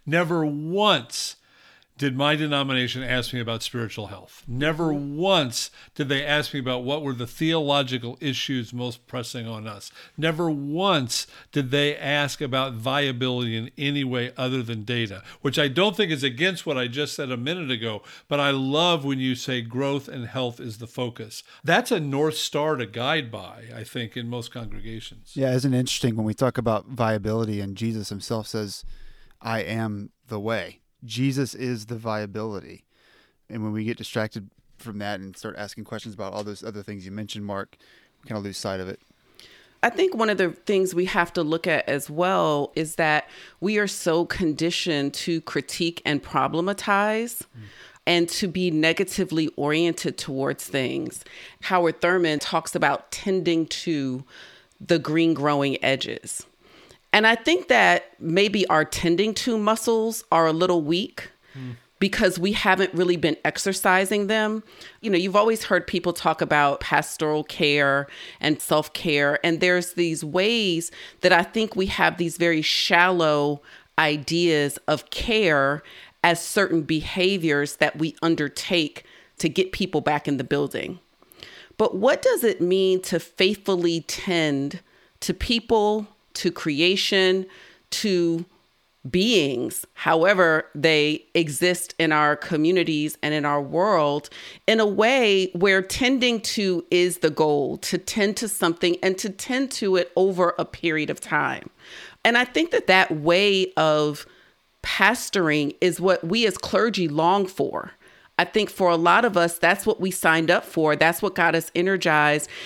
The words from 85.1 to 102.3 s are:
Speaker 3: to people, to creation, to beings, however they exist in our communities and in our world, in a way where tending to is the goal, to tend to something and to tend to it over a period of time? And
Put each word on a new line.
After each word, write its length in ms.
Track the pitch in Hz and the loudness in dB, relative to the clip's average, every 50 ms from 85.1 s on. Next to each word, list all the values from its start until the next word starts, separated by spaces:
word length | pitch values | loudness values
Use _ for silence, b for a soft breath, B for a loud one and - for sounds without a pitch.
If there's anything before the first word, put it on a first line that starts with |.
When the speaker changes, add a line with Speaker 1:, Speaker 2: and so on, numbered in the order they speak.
| b b | b b
Speaker 3:
to 120 | - - 180 | -6 -4 -4
people, 760 | - - - 240 233 226 - 233 220 208 208 214 220 208 - _ _ _ _ _ | -4 -2 -2 -2 -2 0 2 2 2 4 2 0 0 -4 -8 _ _ _ _ _
to 160 | - - 180 | -4 -2 -2
creation, 960 | 165 - - 165 143 139 170 180 202 190 - - 208 190 185 185 185 190 185 185 B B B B B B B _ | -2 -2 -4 -2 0 2 2 2 2 2 0 2 2 4 4 4 4 2 -2 -6 B B B B B B B _
to 540 | - - - 214 185 175 175 170 165 165 175 - _ _ _ _ _ _ _ _ _ _ - 131 | -6 -2 0 2 2 2 2 2 0 -2 -4 -8 _ _ _ _ _ _ _ _ _ _ -10 -2
beings, 800 | - 180 202 240 240 185 147 139 131 120 127 - - - - - _ | 0 2 2 4 4 4 4 2 0 -2 -4 -4 -6 -8 -10 -12 _
however 720 | - - 151 165 165 165 190 208 185 175 165 160 156 - - - | -6 0 2 2 4 4 4 6 6 6 4 4 2 0 -4 -6
they 500 | 147 139 165 156 151 147 151 151 - - _ _ | 0 2 4 4 4 4 2 0 -2 -6 _ _
exist 600 | 170 160 147 143 - 170 180 180 175 - - - | 0 0 0 0 0 0 0 0 0 -4 -8 -4
in 140 | - 165 156 | -2 0 2
our 240 | 156 151 151 147 147 | 4 4 4 4 2
communities 800 | 147 - - 175 151 156 165 185 180 165 165 160 147 151 151 - - - | 0 -2 -2 0 2 2 4 4 4 2 2 0 0 -2 -2 -4 -4 -4
and 100 | 147 151 | -2 -2
in 120 | 151 143 | 0 0
our 180 | 147 147 147 143 | 0 0 0 -2
world, 680 | 139 147 165 190 214 202 165 151 147 143 147 - - B B B B B B B | -2 0 0 2 4 4 4 4 2 0 -2 -4 -8 B B B B B B B
in 140 | - 220 226 | 2 2 4
a 60 | 220 | 4
way 640 | 208 196 196 214 233 262 269 240 208 196 190 190 185 - | 2 4 4 4 4 4 4 4 4 4 4 2 0 0
where 280 | 175 190 196 190 190 | 2 4 4 4 4
tending 600 | 190 190 - - 262 254 269 247 240 247 233 214 | 2 0 -2 0 2 2 2 2 2 2 0 0
to 440 | 208 - - 226 202 190 180 165 - - | -2 -4 -2 0 0 0 0 0 0 2
is 280 | 180 180 180 180 175 - | 2 4 4 2 2 0
the 120 | - 156 | 0 0
goal, 460 | 147 - 156 151 147 143 139 123 147 - | 2 2 2 2 2 2 0 -2 -4 -6
to 200 | - - 190 180 | -4 -4 -4 -4
tend 380 | - - - 226 202 208 202 - | -4 -4 -2 0 0 0 0 -2
to 100 | 240 202 | -4 -6
something 480 | - - 190 170 170 - 185 175 175 - | -2 0 0 0 2 2 0 0 0 0
and 160 | - 190 190 185 | 0 -2 -2 -2
to 100 | - 208 | -4 -8
tend 400 | 196 - - - 254 262 277 254 | -8 -8 -6 -4 -2 -2 -2 -4
to 240 | - - 226 196 185 | -4 -4 -2 0 2
it 160 | 175 175 - - | 2 0 0 2
over 380 | 175 190 196 190 175 180 165 - - | 2 2 2 2 2 2 2 2 -2
a 60 | 160 | -4
period 440 | - - - - 170 156 156 151 143 | -6 -6 -4 -2 0 0 0 -2 -2
of 120 | 151 - | -4 -8
time? 500 | - - 156 151 143 135 127 - - - - B B B B B B B B B - | -4 -2 0 0 2 0 -2 -6 -10 -16 -20 B B B B B B B B B 2
And 120 | 233 | 4